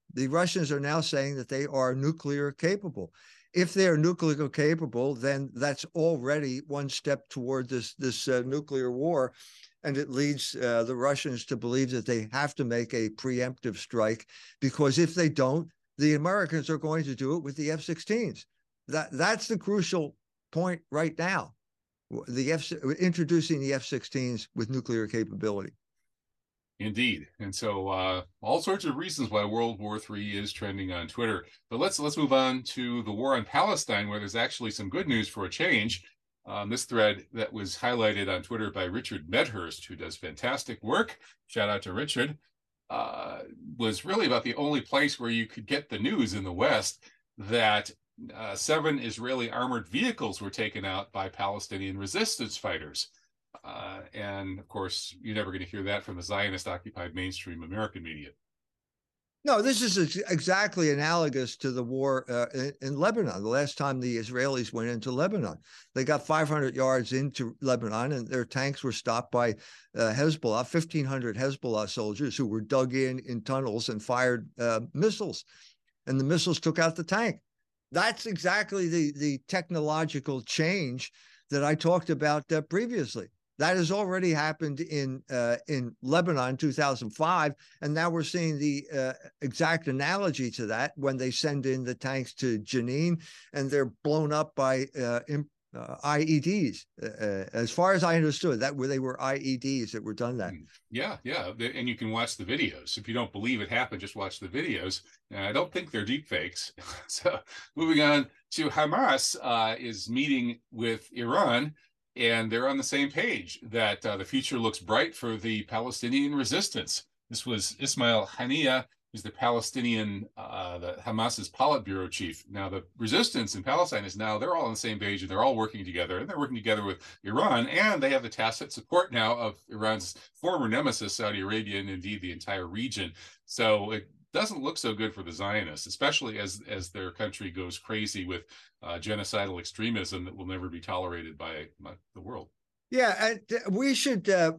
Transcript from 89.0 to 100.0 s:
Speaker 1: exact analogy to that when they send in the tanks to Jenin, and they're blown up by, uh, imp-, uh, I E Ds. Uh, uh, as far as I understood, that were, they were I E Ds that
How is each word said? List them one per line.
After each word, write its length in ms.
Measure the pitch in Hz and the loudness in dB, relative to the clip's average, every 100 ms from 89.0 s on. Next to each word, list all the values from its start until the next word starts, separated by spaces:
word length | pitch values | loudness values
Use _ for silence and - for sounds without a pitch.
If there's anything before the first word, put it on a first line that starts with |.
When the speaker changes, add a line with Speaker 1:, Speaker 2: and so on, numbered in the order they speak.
| 131 127 - - | -2 -4 -12 -6
Speaker 1:
exact 480 | 139 - 160 165 156 | -4 2 2 2 0
analogy 640 | 131 143 190 196 135 127 | 0 2 2 0 0 -2
to 160 | - 110 | -2 -2
that 260 | 110 143 - | 0 -2 0
when 200 | 135 131 | -2 0
they 140 | 131 | 0
send 340 | - 156 143 | 0 0 0
in 180 | 131 131 | 0 0
the 120 | 123 | -2
tanks 400 | 123 135 135 123 | -4 -4 -4 -4
to 240 | - 131 110 | -2 0 0
Jenin, 640 | 104 127 117 139 170 165 - - - | 0 -2 0 2 2 0 -4 -20 -10
and 160 | 147 139 | -4 0
they're 220 | 143 127 - | 2 2 0
blown 260 | 151 156 147 | 0 2 4
up 240 | 151 151 - | 2 0 2
by, 280 | 135 131 135 - | 2 2 0 -2
uh, 200 | 120 120 - | 0 0 -2
imp-, 200 | 147 147 _ _ | -4 -4 _ _
uh, 220 | 120 120 127 | -14 -10 -4
I 160 | 143 147 | 0 2
E 180 | 156 156 | 4 4
Ds. 480 | 147 208 143 - - - | 4 2 0 -2 -12 -8
Uh, 40 | 110 | -8
uh, 380 | 107 107 98 95 | -4 -2 -2 -2
as 160 | 113 117 | -2 0
far 240 | - 180 | 4 4
as 100 | 190 | 6
I 120 | 170 165 | 6 4
understood, 440 | 156 139 175 120 | 4 2 0 2
that 160 | 131 143 | 0 -2
were, 120 | 131 | -2
they 100 | 135 | -2
were 200 | 131 127 | -2 -2
I 180 | 131 139 | -2 -2
E 200 | 135 131 | -2 -2
Ds 340 | 131 135 107 | -2 -2 -2
that 120 | 113 | -6